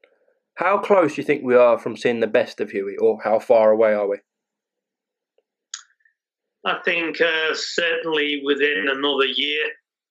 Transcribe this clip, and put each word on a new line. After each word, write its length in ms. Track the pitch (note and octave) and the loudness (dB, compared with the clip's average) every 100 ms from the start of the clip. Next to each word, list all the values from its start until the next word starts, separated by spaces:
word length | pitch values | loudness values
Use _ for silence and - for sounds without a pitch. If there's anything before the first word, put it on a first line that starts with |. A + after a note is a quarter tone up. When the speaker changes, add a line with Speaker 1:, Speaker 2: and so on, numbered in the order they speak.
| _ _ _ _ _ - | _ _ _ _ _ -4
Speaker 1:
How 240 | F3 G#3 | -2 -2
close 360 | G#3 G3 E3 - | 2 2 2 -2
do 60 | |
you 40 | C3+ | -4
think 180 | C#3+ | -2
we 120 | B2+ B2 | 2 6
are 220 | B2 A2+ | 6 4
from 180 | - A2 | -2 -4
seeing 240 | C3 A#2 | -2 0
the 80 | A2 | 0
best 320 | A#2+ A#2+ - | 0 -2 -6
of 120 | G#2+ | -6
Huey, 240 | G#2+ G2 G2 | -6 -6 0
or 220 | A2 G#2+ | 0 0
how 160 | G#2+ A2 | 0 -2
far 320 | - A#2 A2 | 4 4 6
away 220 | A2 A2 | 4 4
are 140 | G#2 G2+ | 2 -2
we? 100 | G2+ _ _ _ _ _ _ _ _ _ _ _ _ _ _ _ - - _ _ _ _ _ _ _ G3 | -4 _ _ _ _ _ _ _ _ _ _ _ _ _ _ _ -20 -20 _ _ _ _ _ _ _ -6
Speaker 2:
I 140 | F3 | -4
think, 380 | - E3+ E3 D#3 | -2 -2 -2 0
uh, 320 | E3 D#3+ D#3 | 0 0 -2
certainly 880 | D3+ - - E3+ E3 E3 D#3 D3 D3 | -4 -4 -4 -2 -2 -2 -2 -2 -4
within 440 | C#3 C#3 D3 D3 D3 | -2 0 0 0 -2
another 360 | C3+ C#3+ C3+ C3+ | -2 -2 0 0
year. 400 | C3 C#3+ D3+ D3+ - _ _ _ | -2 -4 -4 -6 -8 _ _ _